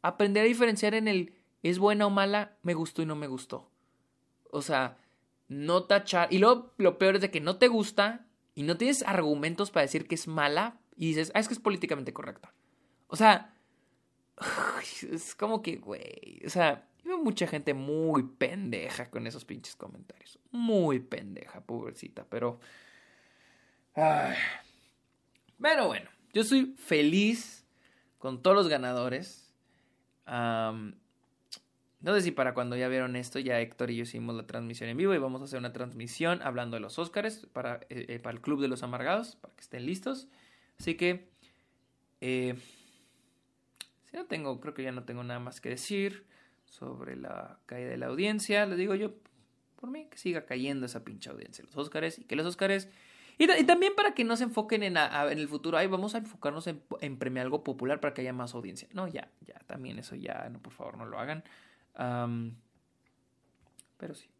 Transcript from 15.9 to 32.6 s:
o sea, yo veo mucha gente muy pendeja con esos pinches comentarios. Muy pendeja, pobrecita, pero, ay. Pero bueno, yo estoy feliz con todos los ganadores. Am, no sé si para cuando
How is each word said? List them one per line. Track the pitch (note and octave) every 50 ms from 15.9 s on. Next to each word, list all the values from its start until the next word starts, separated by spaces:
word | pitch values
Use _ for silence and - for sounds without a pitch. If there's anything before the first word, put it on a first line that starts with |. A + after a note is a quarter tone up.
| G2+ - - - - - - - G1+ G1+ -
o | -
sea, | E3 F3+ E3+ D#3 C#3 A#2 - _ _ _ _
yo | E4
veo | F#4 F4 D#4+
mucha | A#3 - - F3+
gente | E3 - D3+ C#3+ D#3 C#3
muy | C3+ C3+ C#3 D3+ D#3 D#3+ D#3+ D#3 C#3
pendeja | B2+ C3 - _ C#3 B2 E3+ G3+ G3 C#3+ A#2 F#2+ D#2+ - - - B2 B2
con | - A#2+ A2+
esos | A2+ A#2 B2+ -
pinches | - - - - - -
comentarios. | _ - - - - - _ - _ - - - _ _ _
Muy | - A#3+ A#3 A3+ A3 G3 F3 D#3 C#3 B2+
pendeja, | B2+ - - - G2 G2+ F#2+ - - - - -
pobrecita, | - - A#2 A#2 A2 - - - - - - - - _
pero, | - A2+ A#2+ A#2+ A#2+ A#2+ - - - - - - - - _ _ _ _ _ _ _ _ _ _ _ _ _ _ _ _ _ _ _
ay. | D3+ D#3 D#3 D3+ D3 - C3 B2+ - - - - - - - _ _ _ _ _ _ _ _ _ _ _ _ _ _ _ _ _ _
Pero | - D4+ D#4+ D4 A#3+
bueno, | E3+ A#2 G2 - - - _ _ _ -
yo | G#3 A3+
estoy | A3 C4+ C4+ C3 C3 -
feliz | - - - E3+ D3+ D3 D3 E3 G3 G#3 A3 A#3 A#3 - - - - _ _ _ _ _ _ _ _ _ _ _
con | _ - C3+ C3 B2
todos | B2 F#3 G3
los | G3+ G3
ganadores. | E3 D3+ C3+ B2+ B2 B2+ B2 B2 B2+ B2+ C#3 F#3 F#3+ - - - _ _ _ _ _ _ _ _ _ _ _ _ _ _ _ _
Am, | - B2 A#2+ A#2+ A#2 A#2 A2+ A2+ A2 A2 A2+ G#2+ G#2 - _ _ _ _ _ _ _ _ _ _ _ - - _ _ _ _ _ _ _ _
no | - E3+ G3+
sé | G#3
si | F3+ F3
para | - - C3 B2+ A#2+
cuando | B2+